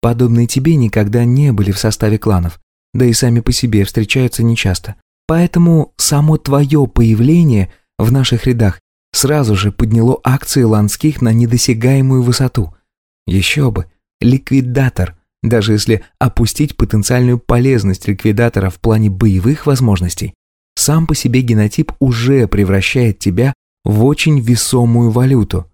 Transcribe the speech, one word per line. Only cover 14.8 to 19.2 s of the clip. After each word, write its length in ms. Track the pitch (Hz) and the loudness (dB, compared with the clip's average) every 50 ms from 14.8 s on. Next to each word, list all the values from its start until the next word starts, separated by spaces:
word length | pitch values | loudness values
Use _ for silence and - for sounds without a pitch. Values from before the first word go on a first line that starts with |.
| 135 127 - - 95 82 - _ _ _ _ _ | -2 -2 -2 -4 -6 -6 -6 _ _ _ _ _
Даже 320 | - 117 113 117 101 110 110 | -4 -2 0 0 0 0 0
если 300 | 104 98 - 110 101 - - _ _ | -2 0 0 -2 -2 -2 -10 _ _
опустить 560 | - 123 - - 120 110 - - 147 143 - | -4 -2 0 0 -2 -2 -2 -4 -4 -6 -2
потенциальную 600 | _ 127 107 - 107 98 - 127 123 123 123 123 120 | _ -4 -2 0 -2 -2 0 0 0 2 0 0 -2
полезность 680 | - _ 123 120 123 135 131 120 101 98 92 - - - | -2 _ -2 0 2 2 0 0 0 -2 -4 -4 -4 -6
ликвидатора 640 | 107 92 - 107 104 101 120 117 - 101 95 95 | -6 -2 -2 -2 0 2 0 0 0 -2 -4 -4
в 100 | 90 - | -6 -4
плане 300 | _ 113 110 110 110 107 | _ 0 0 2 2 0
боевых 560 | 98 95 | 0 0